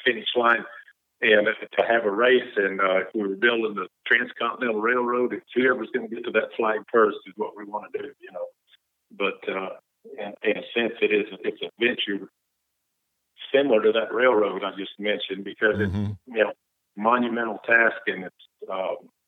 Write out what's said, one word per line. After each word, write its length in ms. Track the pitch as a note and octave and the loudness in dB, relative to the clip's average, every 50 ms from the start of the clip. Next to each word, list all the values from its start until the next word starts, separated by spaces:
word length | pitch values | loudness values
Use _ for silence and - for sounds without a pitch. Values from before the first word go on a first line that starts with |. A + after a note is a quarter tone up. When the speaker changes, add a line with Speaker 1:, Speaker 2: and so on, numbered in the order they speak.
| - | 0
Speaker 1:
finish 240 | B2+ A#2 G#2+ G2+ - - | 0 0 0 -2 -2 0
line 300 | B2 A#2 A#2 A#2 G#2+ G2 - - - - - _ _ _ _ _ - | 2 4 4 4 2 0 -8 -14 -18 -20 -20 _ _ _ _ _ 0
and, 260 | B2+ A2+ G#2+ G#2 G2+ | 4 4 6 6 6
uh, 40 | A2 G#2+ - G#2+ - - | 4 0 -4 -6 -4 0
to 100 | G2+ F#2 | 0 2
have 160 | A2 A#2 A#2 G#2+ | 4 2 2 2
a 60 | G#2 | 0
race. 400 | G2 G#2+ A#2+ B2+ B2+ B2 - - - | 2 2 4 4 4 4 2 0 -2
And, 240 | G#2 G2 F#2+ F#2+ F#2+ | 0 0 0 0 0
uh, 160 | G2 F#2+ F#2 | 2 2 2
if 100 | F#2+ F#2 - - | 0 0 -2 -4
we 80 | A2 | -2
were 140 | G#2 G2 F#2+ | -2 -2 0
building 400 | F#2+ A2 A#2+ A#2 A2+ A2 G#2 G#2 | 2 2 2 2 2 -2 -4 -4
the 120 | G2 F2+ - _ _ - | -6 -8 -10 _ _ -2
Transcontinental 760 | - A#2 A#2+ B2 B2 - - A#2+ A#2 - - B2+ A#2+ A2 G#2 | 0 0 0 0 -2 -6 -4 -4 -4 -4 -2 -2 -2 -2 0
Railroad, 520 | A2 A#2+ B2+ B2 B2 A#2+ A#2+ B2 B2 A2+ G#2+ | 0 0 2 0 0 0 0 0 0 -2 -4
it's 120 | G2+ - - - | -6 -8 -4 0
whoever's 340 | A#2+ B2+ C3 B2+ A2+ A2 - - | 2 2 2 2 0 -4 -6 -6
gonna 160 | B2+ A2+ A2 | -6 -6 -6
get 140 | A2+ A#2+ - | -10 -8 -4
to 60 | B2 | -2
that 180 | A#2 A2 G#2+ - - | 0 0 0 -2 -2
flag 220 | - A2+ G#2+ A2 G#2+ G#2 - | -2 0 0 0 -2 -2 2
first 260 | - A#2 A2 G#2 G2 - - | 4 4 4 4 2 -2 -12
is 60 | G2+ - | -12 -8
what 180 | G#2 G#2+ A2 - | -6 -6 -6 -8
we 80 | G#2 G#2 | -12 -12
wanna 240 | G2+ G#2 G#2 G2 - - | -10 -10 -10 -8 -8 -8
do, 180 | - G4+ G#4+ - _ | -8 -8 -10 -14 _
you 120 | F4 F#4+ | -18 -14
know. 160 | F#4 F4 F4 - _ _ _ _ _ _ _ _ _ _ _ _ - | -12 -10 -10 -12 _ _ _ _ _ _ _ _ _ _ _ _ -8
But, 320 | G2 G2+ F#2 F#2 - - | -4 -4 -4 -4 -6 -8
uh, 220 | G#2 F#2+ F#2+ F#2+ F2+ - - _ _ _ _ - - - - | -6 -6 -6 -6 -8 -10 -14 _ _ _ _ -20 -18 -14 -12
and, 140 | G#2 G2+ - - - | -12 -12 -10 -4 -2
and 220 | G#2+ G2+ - - - - | -2 -2 -2 -4 -6 -4
since 180 | A#2 A#2 A2 - - | -2 -2 -2 -2 0
it 120 | G#2 G#2 G#2+ | 0 2 2
is, 140 | G2+ F#2 - G2 F#2 - | 0 0 -2 -8 -10 -8
it's 180 | G#2+ - - | -8 -8 -8
a 80 | F#2+ F2 - - | -10 -10 -6 -2
venture 480 | A#2 A#2+ A2 - - G#2 G2+ F#2+ F#2 - _ _ _ _ _ _ _ _ _ _ _ _ _ _ _ _ _ _ _ _ _ - - - - | -2 -2 -2 -2 -4 -6 -6 -8 -8 -12 _ _ _ _ _ _ _ _ _ _ _ _ _ _ _ _ _ _ _ _ _ -20 -4 2 2
similar 280 | C3+ C#3+ C#3 A2+ G#2+ G#2+ | 4 4 6 4 4 6
to 80 | G#2+ A2 | 4 4
that 200 | A2+ A2 - G#2+ | 2 0 -2 0
railroad 500 | A2+ B2+ B2+ A#2 G#2 G#2 G2 F#2 F#2+ G2+ | 2 4 4 6 4 4 2 0 -4 -6
I 80 | F#2+ | -6
just 280 | F#2+ G2 F#2+ - - - | -6 -8 -10 -10 -10 -6
mentioned, 440 | G2+ G#2 G2+ F#2 - - F#2+ G2 G2 | -4 -4 -4 -4 -4 -8 -8 -8 -10
because 320 | G2 - - A2+ G#2+ G2+ | -10 -4 0 2 2 2
Speaker 2:
Mm-hmm. 260 | G2+ G#2 F#2+ F2 G#2 G#2 | 2 0 -2 -2 -2 -4
Speaker 1:
it's, 100 | G2+ G#2 - _ | -4 -6 -10 _
you 160 | C3 A#2+ A2+ G#2 | -4 0 0 0
know, 80 | G#2 - _ _ _ _ _ _ _ - | 0 -2 _ _ _ _ _ _ _ -6
monumental 640 | G2+ G#2 A2+ A#2+ B2 A#2+ A#2 A2+ A#2 A#2 A2+ G2+ - - | -2 2 2 2 2 2 0 -2 -4 -4 -4 -6 -6 0
task, 320 | - A#2 A#2 A2+ A2 - - - | 2 4 6 4 4 2 -2 -6
and 180 | - F#3 F#3 - | -6 -6 -6 -8
it's, 440 | - - _ _ _ _ - - - | -12 -14 _ _ _ _ -16 -12 -8
uh, 240 | - F#2+ F#2 F2 F2 - - - _ _ _ | -6 -4 -4 -4 -4 -6 -10 -18 _ _ _